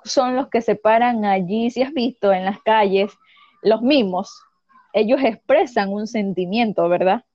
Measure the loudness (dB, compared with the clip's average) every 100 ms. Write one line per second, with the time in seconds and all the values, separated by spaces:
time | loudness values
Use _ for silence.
0 | -6 -2 0 -2 -2 -4 -2 0 2 2
1 | 2 0 0 0 -2 -2 -2 -2 -4 -2
2 | -4 -2 0 0 -2 -4 0 2 2 2
3 | -2 -6 _ _ _ _ 0 2 2 2
4 | 2 -4 -8 -14 _ _ _ _ _ 0
5 | 2 2 0 -2 0 2 2 -2 -4 -4
6 | -6 -4 -4 -4 -4 -2 -2 0 0 2
7 | 0 -2 -4